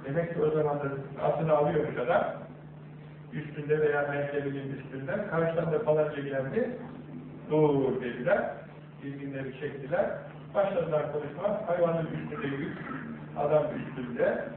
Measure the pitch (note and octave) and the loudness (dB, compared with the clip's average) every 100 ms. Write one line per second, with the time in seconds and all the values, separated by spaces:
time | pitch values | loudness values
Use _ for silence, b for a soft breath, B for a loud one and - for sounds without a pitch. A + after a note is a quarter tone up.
0 | C#3 D#3 E3+ E3 D3+ D3+ D3 C#3+ C#3 C3+ | 0 -2 0 2 2 4 2 0 -2 -4
1 | - - D3+ D3 D#3+ D3+ D3+ D#3+ D3 - | -8 0 0 2 4 6 6 4 2 0
2 | B2+ F3+ - - - - - - - - | 2 4 2 -4 -10 -14 -16 -16 -16 -16
3 | - - - D3+ D3 D3 D3 D3+ D3+ C#3+ | -16 -16 -10 -8 -8 -8 2 4 4 4
4 | C#3+ C#3+ C#3+ D3 C#3 C#3 C3+ C3+ - C3+ | 2 0 0 -2 -2 -4 -6 -6 -8 -8
5 | C#3 - - E3 E3 E3 D#3+ D3+ D3+ D#3 | -4 -2 0 2 2 2 2 2 4 4
6 | D3+ C#3+ C#3 C3+ C3+ A3 B3 - - - | 4 0 -2 -2 0 0 0 -4 -10 -12
7 | - - - - - D3+ D3+ C#3 B2+ A#2 | -12 -12 -12 -14 0 6 6 6 4 2
8 | A#2+ B2 B2 A3+ - - - - - - | -2 -2 2 2 2 -6 -12 -16 -18 -12
9 | C#3 C#3 C#3 C3+ C3 - C#3+ B2+ B2+ F3 | -10 -8 -6 -6 -6 -6 -6 -6 0 2
10 | - - - - - G#3 G3 F3+ D#3+ D3+ | 2 -2 -8 -12 0 2 4 2 2 2
11 | C#3+ D3 C#3 D#3+ G3+ G#3 - F3 E3+ E3 | 2 -2 -4 -2 0 0 0 4 4 4
12 | D#3 D#3 D3+ D3 C#3+ C#3 - - - - | 0 -4 -6 -4 -4 -2 -4 -6 -8 -8
13 | - - - - D3 D3+ C#3+ - - - | -8 -10 -8 -2 4 4 4 -4 -6 -6
14 | A#2+ - F3+ - - | -6 2 2 2 -4